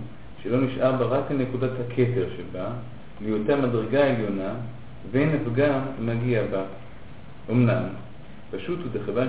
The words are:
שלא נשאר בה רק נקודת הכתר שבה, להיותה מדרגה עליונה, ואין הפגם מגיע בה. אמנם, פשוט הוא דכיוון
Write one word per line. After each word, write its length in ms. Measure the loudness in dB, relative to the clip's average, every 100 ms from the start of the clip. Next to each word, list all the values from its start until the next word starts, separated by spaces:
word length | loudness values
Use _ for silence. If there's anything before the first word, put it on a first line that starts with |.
| -8 -10 -12 -8
שלא 180 | 0 2
נשאר 320 | 2 4 4
בה 120 | 4
רק 260 | 4 2 2
נקודת 400 | 0 0 0 0 -2
הכתר 480 | -2 2 2 2 -2 -4
שבה, 320 | -8 -6 -6 -6 -8 -12 -12 -6
להיותה 360 | -2 0 2 4
מדרגה 500 | 4 2 2 4 4
עליונה, 480 | 4 0 0 -2 -4 -6 -10 -12 -12 -2
ואין 200 | 2 4
הפגם 460 | 2 0 2 4 2 -2 -4
מגיע 420 | -2 0 2 2 2
בה. 120 | -2 -4 -8 -12 -12 -12 -12 -14 -10 0
אמנם, 320 | 4 6 4 0 -6 -10 -12 -12 -14 -10
פשוט 280 | -8 -4 -4
הוא 220 | -4 -4
דכיוון 280 | -2 0